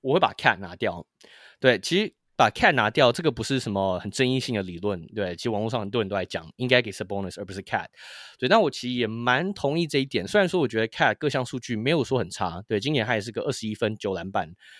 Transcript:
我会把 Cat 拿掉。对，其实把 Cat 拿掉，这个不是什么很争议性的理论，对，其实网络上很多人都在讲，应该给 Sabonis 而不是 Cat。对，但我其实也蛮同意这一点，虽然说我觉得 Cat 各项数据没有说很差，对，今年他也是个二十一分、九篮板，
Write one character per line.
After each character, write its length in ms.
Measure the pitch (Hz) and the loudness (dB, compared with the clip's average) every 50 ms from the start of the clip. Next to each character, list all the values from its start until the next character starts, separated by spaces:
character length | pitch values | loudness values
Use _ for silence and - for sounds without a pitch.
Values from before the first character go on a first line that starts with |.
我 120 | - 131 143 | -2 0 2
会 60 | - | 4
把 140 | 123 107 - | 4 2 2
Cat 240 | - - 131 101 | 2 2 2 2
拿 180 | 87 98 85 87 | 2 -2 -12 -8
掉。 300 | - 113 98 87 85 - _ _ _ - - - - - - - _ | -4 -4 -2 -2 -4 -10 _ _ _ -20 -20 -20 -20 -20 -20 -8 _
对， 200 | - 131 117 95 | 2 4 4 2
其 160 | - - 165 | 0 0 0
实 160 | 196 220 - - _ _ _ _ | 0 0 -2 -4 _ _ _ _
把 140 | - 123 107 | 4 4 4
Cat 240 | - - - 202 151 | 4 4 4 4 6
拿 160 | 127 107 107 | 4 4 4
掉， 220 | - 151 135 120 | 4 6 6 6
这 100 | 117 - | 4 2
个 100 | 165 151 | 0 -2
不 120 | 117 - 110 | -2 -2 -2
是 160 | - 135 127 | -2 -2 -2
什 120 | - 113 | -2 0
么 280 | 101 98 95 95 92 85 | 0 0 2 2 0 -2
很 100 | - 101 | -4 -4
争 180 | - - 131 | 0 0 2
议 120 | 127 131 131 | 2 2 0
性 160 | 123 - 117 | 0 -2 -2
的 80 | 101 95 | -2 -2
理 160 | 90 87 85 | -4 -6 -4
论， 260 | 98 104 98 85 80 - - | -2 -2 -2 -4 -6 -8 -6
对， 220 | 107 98 90 87 | -4 -4 -4 -4
其 80 | - - | -4 -4
实 80 | 120 | -2
网 100 | 107 101 | -2 -2
络 80 | 110 113 | -2 -2
上 100 | 127 113 | -2 -4
很 100 | 101 101 | -4 -2
多 100 | 110 120 | -2 -2
人 80 | 104 95 | -2 0
都 60 | 101 | -2
在 100 | 95 90 | -4 -4
讲， 260 | - - 85 82 80 - | -4 -6 -8 -10 -12 -8
应 120 | - 127 | -6 0
该 140 | 123 127 123 | 2 4 4
给 100 | 110 107 | 2 0
Sabonis 480 | 92 - 104 101 101 98 98 90 - - | -4 -8 -8 -6 -6 -6 -6 -6 -8 -10
而 60 | 101 | -10
不 80 | 92 92 | -10 -10
是 80 | 101 | -12
Cat。 240 | 95 - 123 87 - - _ - - - - - - - - _ | -6 -4 -4 -4 -4 -6 _ -20 -20 -20 -18 -18 -18 -20 -6 _
对， 100 | 123 131 | 2 4
但 100 | 202 226 | 4 4
我 100 | 196 143 | 4 2
其 200 | - - 123 123 | 0 -4 -4 -4
实 0 | |
也 160 | 123 123 117 | -2 0 0
蛮 480 | 107 113 117 120 123 123 135 180 196 202 | -2 -2 -2 0 2 2 2 2 -2 -2
同 260 | - - 139 151 170 | -2 -2 0 0 0
意 60 | 170 | 0
这 140 | 143 - 139 | 0 0 0
一 60 | 135 | 0
点， 220 | 139 - 101 90 | 0 -2 -2 -2
虽 120 | - - 208 | 2 4 4
然 80 | 190 | 4
说 120 | 165 - 180 | 4 2 2
我 80 | 143 | 0
觉 120 | 113 110 110 | 2 2 0
得 80 | 110 | 0
Cat 280 | 113 - - 156 120 107 - | 0 0 2 2 2 2 2
各 100 | 156 143 | 0 0
项 160 | - 135 127 | 0 0 -2
数 140 | - - 123 | -4 -6 -8
据 160 | - - 117 | -6 -6 -4
没 160 | 107 113 139 | -2 0 2
有 120 | 170 156 117 | 2 2 2
说 140 | - 135 | 2 0
很 100 | 123 92 87 | 0 -2 -2
差， 320 | - - 101 87 82 90 110 | -4 -4 -4 -4 -4 -6 -4
对， 120 | - 113 101 | -2 -2 -2
今 120 | 98 143 | 0 0
年 140 | 156 127 107 | 0 0 0
他 80 | 117 117 | 0 0
也 80 | 107 | -2
是 100 | 98 117 | -2 -4
个 100 | 104 113 - | -6 -4 -4
二 80 | 147 | -4
十 160 | 123 - 110 | -4 -4 -6
一 80 | 107 107 | -6 -4
分、 200 | - 117 107 107 | -2 -2 -2 -2
九 200 | - - 101 95 | -2 -4 -4 -4
篮 160 | 85 87 95 | -4 -6 -4
板， 200 | 98 101 87 80 92 - - - - - | -4 -4 -4 -4 -10 -20 -20 -20 -20 -20